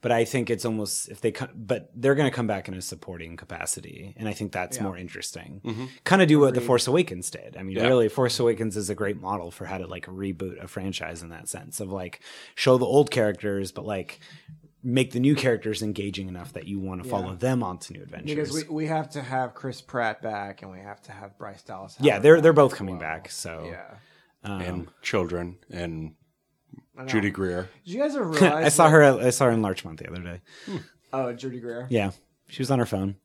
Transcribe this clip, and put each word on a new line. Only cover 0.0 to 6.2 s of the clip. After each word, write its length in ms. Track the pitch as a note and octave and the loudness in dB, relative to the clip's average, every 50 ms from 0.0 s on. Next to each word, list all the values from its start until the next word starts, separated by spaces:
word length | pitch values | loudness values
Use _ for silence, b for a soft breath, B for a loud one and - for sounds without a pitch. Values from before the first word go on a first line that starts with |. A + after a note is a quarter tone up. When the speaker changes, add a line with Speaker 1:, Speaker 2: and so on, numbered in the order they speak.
| - | 2
Speaker 1:
But 100 | A#2+ A#2 | 2 4
I 120 | A2+ A#2 | 4 2
think 240 | A2+ - C3+ A#2+ G2+ | 2 0 -2 0 0
it's 160 | A#2+ F#2+ - | -2 -2 -2
almost 460 | A#2+ A2 A2 G#2+ G2+ - - - - | -4 -2 -2 -4 -4 -4 -6 -6 -8
if 100 | - - | -12 -2
they 100 | - A#2 | -2 -2
co-, 200 | G2+ - C3 - - | -2 -2 -10 -10 -10
but 360 | - A2+ G2 B2 A2 - - _ | -14 -4 -4 -4 -4 -4 -12 _
they're 200 | A#2+ A#2+ C3+ C#3 | -2 2 2 4
gonna 160 | C3+ D3+ C3 | 4 4 0
come 160 | - - A#2+ | 2 0 -2
back 220 | G#2+ G#2 F#2+ F2+ - | -2 -2 -4 -4 -8
in 40 | F#2+ | -10
a 60 | F#2 | -10
supporting 560 | F2 - - F2 - - F2+ E2+ E2 E2 E2+ | -10 -10 -12 -12 -14 -14 -14 -12 -12 -14 -14
capacity, 800 | E2+ - _ F2 E2+ E2+ E2+ - - - - - - E2+ G2 - | -16 -14 _ -12 -10 -6 -6 -6 -8 -8 -16 -18 -18 -18 -18 -14
and 100 | - A2 | -10 -8
I 60 | G#2+ G#2 | -8 -6
think 180 | - G#2+ G2 | -6 -8 -6
that's 280 | - F#2 F2+ F2 - - | -6 -6 -6 -6 -6 -6
Speaker 2:
Yeah. 60 | G#2+ | -6
Speaker 1:
more 120 | G2 F#2 | -6 -6
interesting. 640 | F2 F#2 E2 - F2 E2+ - - E2+ E2+ C#2 C#2+ G2 - | -8 -12 -14 -12 -12 -12 -12 -12 -12 -14 -14 -18 -12 -10
Speaker 3:
Mm-hmm. 220 | - A2+ G#2+ B2+ C3 B B B | -8 -8 -8 -8 -12 B B B
Speaker 1:
Kinda 180 | - F3+ G3 | 2 6 6